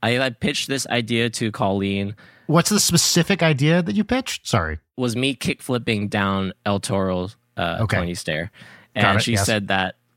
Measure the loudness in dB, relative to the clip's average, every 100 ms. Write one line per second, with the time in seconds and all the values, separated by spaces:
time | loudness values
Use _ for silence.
0 | -2 0 0 -2 -4 -4 -4 -4 -2 -2
1 | 0 0 0 -2 -4 -2 0 0 0 -2
2 | -4 -8 -18 -16 0 2 4 2 2 2
3 | 2 2 2 2 2 4 4 2 2 0
4 | 0 -2 -4 -8 -2 0 0 -4 -10 -4
5 | -2 0 -2 -2 -4 -6 -2 -2 0 -2
6 | 0 0 0 0 -2 -4 -2 -2 0 -2
7 | 0 -2 -4 -10 _ -4 -4 -2 0 0
8 | 0 -4 -6 -6 -6 -12 -20 -20 -10 0
9 | 2 4 2 2 2 0 0 0 0 -6
10 | _